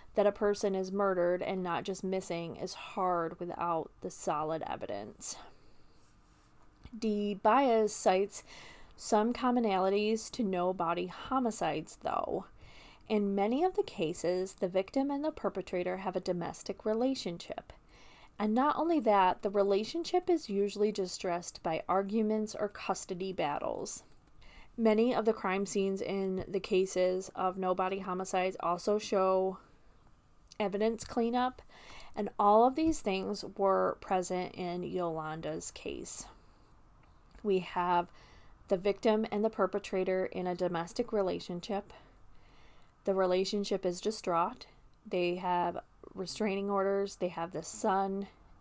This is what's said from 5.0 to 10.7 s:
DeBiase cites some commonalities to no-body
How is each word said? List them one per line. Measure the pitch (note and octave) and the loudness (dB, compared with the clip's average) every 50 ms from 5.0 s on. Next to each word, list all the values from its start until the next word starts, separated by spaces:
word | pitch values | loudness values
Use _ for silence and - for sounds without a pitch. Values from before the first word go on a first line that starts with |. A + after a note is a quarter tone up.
| G#2+ G#2 - - - - - - - - - - - - - - - - - - - - - - - - - - _ _ _ - - - _ _ - - - | -8 -12 -10 -6 -4 -4 -4 -6 -10 -18 -20 -20 -20 -20 -20 -20 -20 -20 -20 -20 -20 -20 -20 -20 -20 -20 -20 -20 _ _ _ -20 -20 -20 _ _ -20 -18 -8
DeBiase | G#3+ A3+ A3 G#3 G#3 G#3 G3+ G#3 G3 - G#3+ A3+ C4+ C#4+ B3 A3+ A3+ G#3+ G#3 | -4 -2 0 0 0 0 -2 -4 2 4 4 6 6 6 6 4 4 4 2
cites | - - - G#3 F#3 F#3+ G3+ G3 - - - - - - - - - - - - - | 0 2 4 4 4 4 2 0 -4 -8 -8 -8 -16 -18 -18 -18 -18 -20 -20 -20 -16
some | - - - A3+ G#3 G#3+ A#3+ A#3+ | -10 0 2 4 4 4 2 0
commonalities | - B3+ B3 A#3+ B3 A#3 G#3 F#3+ F#3 F#3 F#3+ G3+ G#3 G#3 G#3+ A3+ A3 - - | 0 0 2 2 2 2 2 2 2 4 4 4 2 2 2 0 0 -2 -4
to | - - | -2 -2
no-body | A3+ F#3+ F#3 F3 F3 F#3 | 0 0 2 2 2 0